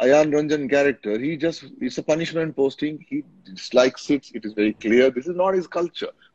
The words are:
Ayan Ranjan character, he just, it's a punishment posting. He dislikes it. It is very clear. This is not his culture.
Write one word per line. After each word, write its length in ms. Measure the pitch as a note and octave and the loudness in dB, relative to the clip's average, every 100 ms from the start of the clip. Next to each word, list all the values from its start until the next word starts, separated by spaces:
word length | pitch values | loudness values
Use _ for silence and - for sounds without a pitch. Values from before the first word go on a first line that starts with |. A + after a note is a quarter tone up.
Ayan 320 | B2 D3 D#3 | 4 4 4
Ranjan 340 | D3 D3+ D3+ C3+ | 2 0 -2 0
character, 500 | C#3+ C#3+ B2+ G#2 G#2+ | 0 0 -2 -4 -4
he 180 | C#3 D#3+ | -4 -4
just, 260 | E3 D#3+ C3+ - | -4 -6 -12 -8
it's 200 | B2+ - | -8 -4
a 40 | |
punishment 520 | - D#3 E3 E3 D#3+ C#3+ | -2 -2 -2 -4 -4 0
posting. 500 | C3+ - D3+ D3+ - | -2 -2 -6 -6 -10
He 160 | C#3+ - _ - | -10 -10 _ -20
dislikes 640 | F#2+ - A#2+ B2+ - - | -18 0 2 4 2 -2
it. 220 | C#3+ - | -2 -4
It 100 | A#2 | -12
is 100 | G#2+ | -8
very 200 | G#2+ G#2+ | -2 0
clear. 380 | G#2+ A2 A#2 C3 | 0 2 4 4
This 160 | B2 D3 | 2 -4
is 80 | F3 | -2
not 180 | F#3 | 0
his 140 | F#3+ D#3 | 0 -2
culture. 420 | F3 F3 - - - _ | -4 -4 -6 -12 -12 _